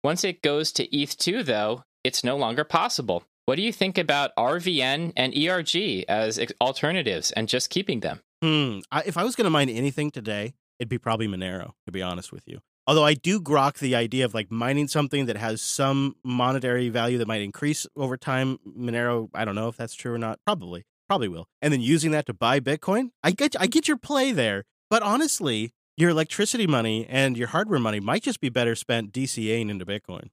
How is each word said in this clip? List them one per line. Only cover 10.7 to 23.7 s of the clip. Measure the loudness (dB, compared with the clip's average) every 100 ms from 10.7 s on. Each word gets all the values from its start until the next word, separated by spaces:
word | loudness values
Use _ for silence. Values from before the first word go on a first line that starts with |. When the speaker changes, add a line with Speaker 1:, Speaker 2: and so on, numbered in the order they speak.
| _
Speaker 2:
it'd | -6
be | -4
probably | -2 -2 -2
Monero, | -4 -6 -6 -10 -14 -10
to |
be | -6
honest | -4 -6 -10
with | -18 -16
you. | -18 _ _ 2
Although | 6
I | 6
do | 4 2 0
grok | 2 4 4 0
the | 0
idea | 2 2 2 0
of, |
like, | 0 -4
mining | -2 0 0 2
something | 0 0 0
that | -2 -2
has | -4 -4
some | -4 0 2 2 0 -4
monetary | -4 0 2 2 0 0 0
value | 0 2 0
that | 0
might | -2
increase | -4 -4 -2 -2 -6 -6
over | -4 -4
time. | -2 0 0 -4 -10
Monero, | -8 -4 -2 0 -2 -4
I | -4 -4
don't |
know | -2 -4
if | -6
that's | -12
true | -10 -8
or | -4
not. | -6 -4
Probably. | -2 -2 -6 -12 -14 _ _
Probably | 0 0
will. | -4 -14 _
And | 0
then | 2
using | 4 2 4
that | 0 -2
to |
buy | 0 2 2
Bitcoin. | 0 -2 0 0 -2 _
I | -2
get, | 2 0 2
I |
get | 2